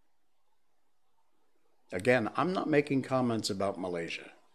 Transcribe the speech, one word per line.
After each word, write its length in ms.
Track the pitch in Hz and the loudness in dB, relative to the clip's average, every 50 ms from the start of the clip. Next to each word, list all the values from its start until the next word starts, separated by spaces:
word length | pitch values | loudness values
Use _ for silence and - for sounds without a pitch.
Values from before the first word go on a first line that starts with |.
| - _ _ _ _ _ _ _ _ _ _ _ _ _ _ _ _ _ _ _ _ _ _ _ _ _ _ _ _ - - - - - _ - - - - | -20 _ _ _ _ _ _ _ _ _ _ _ _ _ _ _ _ _ _ _ _ _ _ _ _ _ _ _ _ -20 -20 -20 -20 -20 _ -20 -16 -8 -6
Again, 360 | - 101 123 127 123 107 - - | -2 2 4 4 4 4 0 -2
I'm 160 | - 135 180 | 0 0 0
not 180 | 185 196 - 156 | 0 -2 0 2
making 340 | 151 147 147 - 143 135 123 | 4 2 4 4 0 0 0
comments 460 | - 135 131 127 120 113 110 98 - | 0 0 0 2 2 0 0 -2 -2
about 300 | 104 95 98 98 95 85 | -2 0 0 -2 -2 -2
Malaysia 520 | 95 92 87 85 82 80 - - - - - - _ _ | -4 -4 -4 -4 -6 -6 -8 -10 -12 -14 -20 -20 _ _